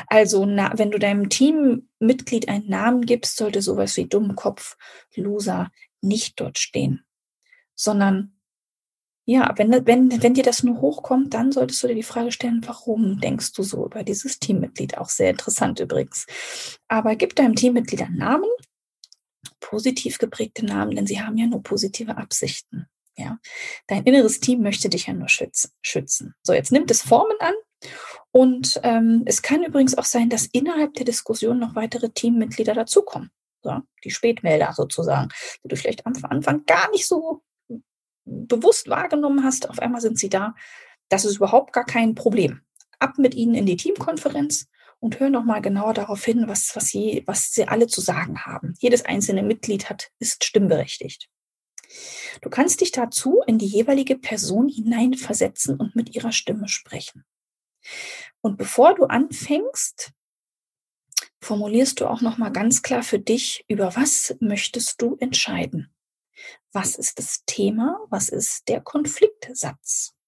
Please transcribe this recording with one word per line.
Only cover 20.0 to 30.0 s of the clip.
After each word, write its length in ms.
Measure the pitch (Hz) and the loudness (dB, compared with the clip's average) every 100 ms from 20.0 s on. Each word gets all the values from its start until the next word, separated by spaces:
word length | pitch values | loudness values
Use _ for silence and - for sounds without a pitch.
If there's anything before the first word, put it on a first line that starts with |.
| 240 - | -4 -4
geprägte 480 | 226 - 220 - 208 | -4 -2 -8 -4 -4
Namen, 300 | 202 214 208 | -2 -2 -2
denn 120 | 202 | -2
sie 140 | 202 | -4
haben 160 | 220 220 | -4 -2
ja 100 | 233 | 0
nur 160 | - | -2
positive 540 | - 202 196 196 220 - | -2 -2 -2 -6 -8 -10
Absichten. 720 | - - 143 - - - 175 _ _ - | -6 -4 -4 -6 -12 -14 -14 _ _ -14
Ja? 240 | - 226 - - - - - | -10 -10 -14 -14 -14 -14 -6
Dein 160 | 196 | 0
inneres 360 | 254 277 214 - | 6 8 6 4
Team 220 | - 247 | 0 2
möchte 280 | 202 202 202 | 0 0 -2
dich 180 | 190 - | -4 -4
ja 60 | |
nur 160 | 185 - | -6 0
schütz-, 420 | - - - - _ | 0 0 -4 -4 _
schützen. 540 | - - 139 - - - | -6 -6 -4 -4 -6 -6
So, 100 | - | 0
jetzt 180 | - 139 | 2 4
nimmt 200 | 269 339 | 2 4
es 100 | 226 | 0
Formen 360 | - 226 427 427 | 4 4 4 0
an 140 | 339 427 - _ - - - - - | -2 -2 -6 _ -18 -16 -16 -18 2
und, 480 | 254 254 254 262 - | 6 6 4 0 0
ähm, 400 | 240 226 226 226 226 | 2 4 4 4 2
es 160 | - | -2
kann 220 | - 302 | 0 0
übrigens 340 | 330 302 262 | 2 4 4
auch 80 | 254 | 2